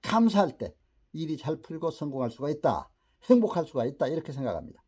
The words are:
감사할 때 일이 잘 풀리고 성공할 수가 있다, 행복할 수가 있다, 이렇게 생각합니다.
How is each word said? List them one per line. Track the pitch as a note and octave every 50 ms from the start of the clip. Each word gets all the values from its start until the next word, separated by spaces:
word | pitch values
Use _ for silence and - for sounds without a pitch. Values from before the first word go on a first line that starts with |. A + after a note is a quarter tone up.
감사할 | - - G#3+ A3+ A3+ A3+ G3 G3+ F#3+ D3+ -
때 | _ A2 E2+ - _ _ _ _ _ _ _ -
일이 | D#3 D#3+ D#3 D#3
잘 | - - C#3+ D#3+ D#3
풀리고 | D#3+ - D#3+ D#3+ E3 E3
성공할 | D#3 - D3+ D3 C3+ C3+ B2+ A#2
수가 | A#2 - C3+ D3
있다, | D3+ D3+ - D3 G2+ D2 C2 _ _ _ _ _ _ _ _
행복할 | - B3 A#3+ A3 G3 - F3+ D#3+
수가 | - - C3 A2+
있다, | C3 C#3 - D#3+
이렇게 | C3 D#3 E3 D#3+ -
생각합니다. | C3+ C3+ C3+ A#2 F2+ D#2+ - - - _ _